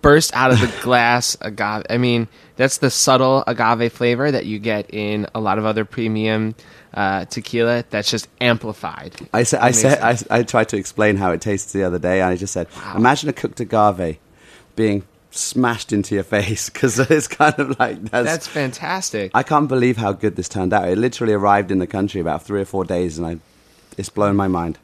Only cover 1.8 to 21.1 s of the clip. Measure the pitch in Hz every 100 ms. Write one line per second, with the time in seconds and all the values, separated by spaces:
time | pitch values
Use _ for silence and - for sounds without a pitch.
1.8 | - 120 123 120 113 _ - - 131 -
2.8 | 135 - - 131 131 135 - 117 113 117
3.8 | 117 - 120 120 143 131 - 107 110 107
4.8 | 98 107 104 107 104 113 107 101 110 107
5.8 | 107 - 113 110 110 110 110 110 - -
6.8 | - - 98 95 90 - 107 120 117 120
7.8 | 117 107 101 113 - _ 123 113 113 104
8.8 | 87 - - - - 110 120 123 120 123
9.8 | 135 143 117 123 - 113 117 120 110 104
10.8 | 95 - 107 98 95 85 110 98 - 98
11.8 | 92 87 87 95 92 90 98 92 85 -
12.8 | 101 95 117 147 151 - 113 - 107 110
13.8 | 104 92 87 78 _ _ - - _ -
14.8 | 110 101 95 _ _ - - 127 123 113
15.8 | - 104 101 101 92 104 98 107 - -
16.8 | 131 113 131 156 - - 151 147 135 135
17.8 | 120 107 104 120 120 160 - 156 135 123
18.8 | 156 185 185 107 98 117 135 151 147 131
19.8 | 123 117 107 95 107 90 90 104 92 104
20.8 | 90 92 123